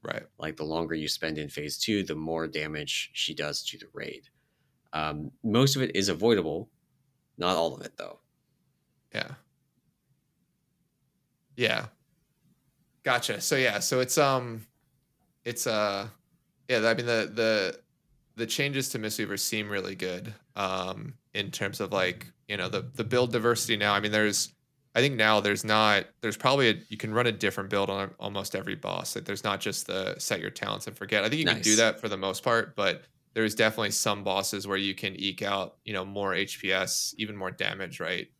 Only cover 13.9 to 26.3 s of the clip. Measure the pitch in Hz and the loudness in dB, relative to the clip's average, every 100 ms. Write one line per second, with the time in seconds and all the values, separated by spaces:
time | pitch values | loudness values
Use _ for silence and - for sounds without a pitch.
13.9 | 131 127 - 143 131 123 113 107 _ _ | 2 2 4 4 4 0 -8 -12 _ _
14.9 | _ _ _ _ _ - 117 - 110 104 | _ _ _ _ _ -8 -4 0 2 2
15.9 | 98 107 - _ _ _ _ _ 123 110 | 0 -6 -12 _ _ _ _ _ 4 4
16.9 | 113 120 117 107 107 113 110 95 - _ | 4 2 2 0 0 2 4 2 -4 _
17.9 | _ _ _ _ - 113 - 143 139 131 | _ _ _ _ -8 -6 -2 -2 0 -2
18.9 | 123 107 - 104 101 - 110 104 101 95 | -4 -4 -4 -4 -2 -2 -2 -2 -4 -4
19.9 | 95 92 90 90 107 _ - 95 92 92 | -4 -6 -6 -8 -14 _ -4 -2 -2 -4
20.9 | 95 - - _ 101 101 - 101 - 98 | -6 -10 -14 _ -6 -6 -4 -4 -4 -2
21.9 | 101 92 90 - _ _ 104 90 92 - | 2 0 0 -10 _ _ -4 -2 -4 -6
22.9 | - 113 123 123 117 113 113 - 110 104 | -6 0 2 4 2 2 2 2 2 4
23.9 | 101 104 107 107 98 - _ _ _ _ | 4 2 2 2 2 -2 _ _ _ _
24.9 | 113 135 127 107 107 101 101 107 107 107 | 2 2 4 6 6 4 0 2 4 6
25.9 | 101 - _ - | 4 2 _ -6